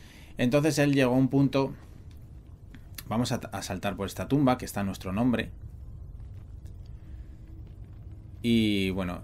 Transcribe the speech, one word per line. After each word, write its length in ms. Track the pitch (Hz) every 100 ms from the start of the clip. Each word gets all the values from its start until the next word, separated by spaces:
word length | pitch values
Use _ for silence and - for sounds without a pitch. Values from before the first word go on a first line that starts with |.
| - - - -
Entonces 400 | 123 147 156 147
él 160 | 143
llegó 220 | 139 127 127
a 20 |
un 100 | 131
punto. 460 | 139 139 135 135 - - - - - - - - - - - - - -
Vamos 240 | 107 120
a, 60 | 120
a 260 | - 98
saltar 320 | - 95 101 92
por 100 | 95
esta 220 | - 90
tumba, 320 | 139 131 127
que 60 | 98
está 180 | -
nuestro 280 | 95 98 95
nombre. 380 | 98 127 117 - - - - - - - - - - - - - - - - - - - - - - - - - - - - - -
Y 480 | 120 117 110 101 95
bueno, 320 | 92 90 87